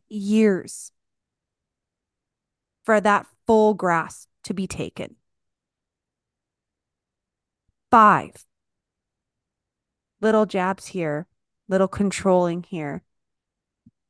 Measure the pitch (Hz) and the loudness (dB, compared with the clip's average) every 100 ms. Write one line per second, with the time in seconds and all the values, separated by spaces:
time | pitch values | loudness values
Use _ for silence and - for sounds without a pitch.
0 | - 214 202 214 220 185 - - - _ | -12 -8 0 4 4 2 -6 -16 -20 _
1 | _ _ _ _ _ _ _ _ _ _ | _ _ _ _ _ _ _ _ _ _
2 | _ _ _ _ _ _ _ _ - 214 | _ _ _ _ _ _ _ _ 0 0
3 | 202 208 - _ - 220 214 202 180 170 | 2 0 -2 _ 0 4 4 2 0 -2
4 | 160 - - _ - 190 185 - - - | -4 -14 -20 _ -12 -8 -8 -8 -10 -10
5 | - _ _ _ _ _ _ _ _ _ | -16 _ _ _ _ _ _ _ _ _
6 | _ _ _ _ _ _ _ _ _ _ | _ _ _ _ _ _ _ _ _ _
7 | _ _ _ _ _ _ _ _ - 233 | _ _ _ _ _ _ _ _ 2 6
8 | 214 160 80 - _ _ _ _ _ _ | 6 4 -2 -18 _ _ _ _ _ _
9 | _ _ _ _ _ _ _ _ _ _ | _ _ _ _ _ _ _ _ _ _
10 | _ - 214 220 214 190 180 - - 185 | _ -4 0 2 0 -2 -4 -6 -10 -8
11 | 160 147 175 _ _ _ - 190 190 - | -6 -6 -10 _ _ _ -4 0 0 0
12 | 202 - 190 180 175 170 175 175 143 165 | -2 -2 0 2 0 -4 -10 -10 -10 -12
13 | _ _ _ _ _ _ _ _ _ _ | _ _ _ _ _ _ _ _ _ _